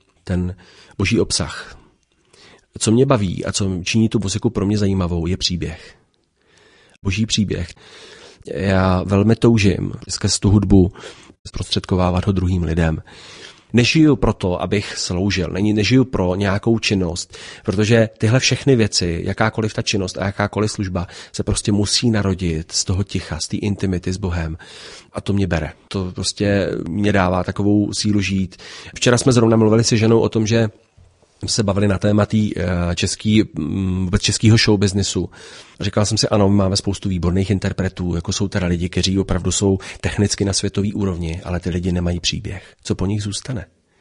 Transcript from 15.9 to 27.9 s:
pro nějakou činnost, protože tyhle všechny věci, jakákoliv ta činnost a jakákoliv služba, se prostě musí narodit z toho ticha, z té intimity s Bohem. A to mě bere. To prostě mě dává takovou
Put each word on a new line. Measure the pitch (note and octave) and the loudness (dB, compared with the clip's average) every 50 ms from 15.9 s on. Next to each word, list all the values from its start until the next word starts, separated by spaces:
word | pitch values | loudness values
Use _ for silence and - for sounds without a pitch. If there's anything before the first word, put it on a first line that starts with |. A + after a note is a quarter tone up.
| B2+ C3 B2+ | 4 2 2
pro | - - - F#2+ F2+ F#2 | 2 0 -2 -2 0 0
nějakou | F#2+ G2+ G2 F#2+ G2+ - A#2 A2+ G#2+ | 0 0 0 -2 0 0 0 0 0
činnost, | - - G#2+ F#2+ F#2 E2+ E2 - - - - - - - - - - | 0 0 0 0 0 -2 -4 -6 -10 -12 -16 -20 -20 -18 -20 -10 -6
protože | - F#2+ F#2+ G#2+ G2+ A#2 A#2 A2 G#2+ - - | -4 0 0 2 4 4 4 4 2 0 -2
tyhle | - G#2+ A#2 C3 | 0 2 2 2
všechny | - - B2+ - - C#3+ C3+ | 2 0 -2 0 2 2 4
věci, | A#2 A2 G#2 - - F#2 F2 E2 E2+ F2 | 4 4 2 0 -2 -2 -2 -2 -4 -4
jakákoliv | F#2+ G2 - A2 A2 - - G#2+ G#2+ - | -4 -2 0 0 -2 0 -2 -4 -4 -2
ta | - A2 | -4 -4
činnost | - - G2+ F#2 F2+ - - | -2 -2 -2 -2 -4 -4 -4
a | E2+ | -4
jakákoliv | G2 G2 - G#2 G2+ - G2+ G#2+ G#2 | -4 -2 -2 -2 -2 0 0 -2 -2
služba, | - - G2+ F#2+ F2+ F2+ E2+ - - - - - - | -2 -4 -4 -4 -4 -4 -6 -6 -10 -16 -18 -12 -8
se | - G#2 | -6 -4
prostě | - F#2+ - - - G2+ | -2 -2 -2 0 0 2
musí | G2+ G#2 - - - - A#2+ | 2 2 2 0 0 2 2
narodit | A2 G#2 G2 G2 F#2+ F2 F#2 E2+ D#2+ D#2 E2 - - | 2 2 2 0 0 0 -2 -2 -2 -2 -4 -6 -6
z | - - | -4 -2
toho | - F#2+ F2 G#2 | -2 0 -2 -2
ticha, | - - F#2+ - - F2 D#2 | -2 -4 -8 -6 -6 -8 -8
z | - - | -8 -6
té | - | -6
intimity | - - G#2 G2 - - G2 F#2 F2 - F#2 F#2 | -4 -2 -2 -2 -2 -2 -2 -2 -2 -2 -4 -6
s | |
Bohem. | F#2+ G2 F#2 E2+ F2 D#2+ D#2+ D#2+ E2 - - - - - - - - - _ - | -4 -4 -4 -2 -2 -4 -4 -6 -10 -14 -18 -20 -20 -20 -20 -20 -20 -20 _ -12
A | - | -8
to | - - G2 | -4 -2 0
mě | G2+ G2 | 0 0
bere. | F2+ F2 D#2+ C#2+ C#2+ - _ _ - | 0 0 -2 -2 -4 -8 _ _ -8
To | - G2+ F#2+ F2+ F2+ | -6 -6 -4 -6 -6
prostě | - F#2+ - - - G#2 G2+ G2+ G2+ F2+ D#2+ - - - E2+ | -6 -6 -6 -4 -2 0 2 2 2 0 0 -2 -4 -4 -4
mě | E2 G2+ G2+ G#2 G2 | -2 0 0 2 2
dává | G2 F#2 F2+ F#2 F#2 F2+ | 4 2 2 2 0 -2
takovou | - F#2+ - G2+ G2+ G#2 G#2 G2+ - | -4 -4 -2 2 2 4 4 2 0